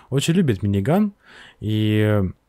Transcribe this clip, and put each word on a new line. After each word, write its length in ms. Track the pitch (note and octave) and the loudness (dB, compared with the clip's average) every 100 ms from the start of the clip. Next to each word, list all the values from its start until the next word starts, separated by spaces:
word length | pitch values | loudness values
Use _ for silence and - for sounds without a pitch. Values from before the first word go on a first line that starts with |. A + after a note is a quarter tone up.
| - | -6
очень 240 | C3+ D#3 | -4 0
любят 280 | F3 D3 F#2+ | 0 2 0
миниган, 520 | G#2 G2 G2+ F#3 G#3 - - - - - | 0 0 0 0 0 -4 -20 -20 -20 -10
и 600 | G#2+ G#2+ G#2+ G#2+ G#2+ G#2 F#2 - | -4 -2 0 2 2 2 -2 -6